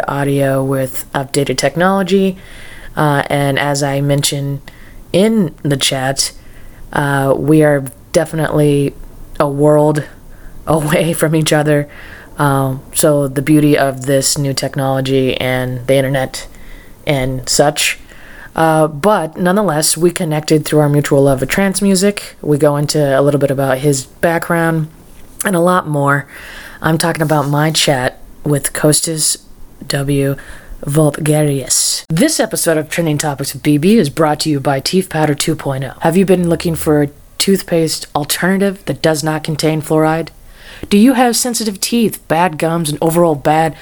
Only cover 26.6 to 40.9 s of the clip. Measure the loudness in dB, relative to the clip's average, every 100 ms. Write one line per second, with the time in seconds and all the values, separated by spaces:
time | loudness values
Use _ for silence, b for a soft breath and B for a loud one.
26.6 | B B 0 0 0 -2 0 0 0 0
27.6 | 0 0 0 0 -2 -6 -20 -10 -2 -2
28.6 | -2 0 2 2 -2 -4 -4 -4 -10 -20
29.6 | -20 -18 -6 -4 -2 0 0 -4 B B
30.6 | B B -2 2 2 0 0 2 2 -2
31.6 | -2 -2 -2 -6 -4 0 2 2 -2 -2
32.6 | 0 0 -2 -2 -2 0 -2 -4 -8 -4
33.6 | 0 2 4 4 2 0 0 0 -2 -2
34.6 | 0 -2 0 -2 0 0 0 0 -2 -4
35.6 | -4 -6 -8 -4 0 2 4 2 2 0
36.6 | -2 -2 0 2 2 -4 -20 -6 0 0
37.6 | 0 0 0 -4 -6 -6 -4 -2 0 2
38.6 | 0 -2 -8 -2 0 0 -2 -4 -4 -2
39.6 | -2 -2 0 2 2 0 -6 -12 B B
40.6 | B B B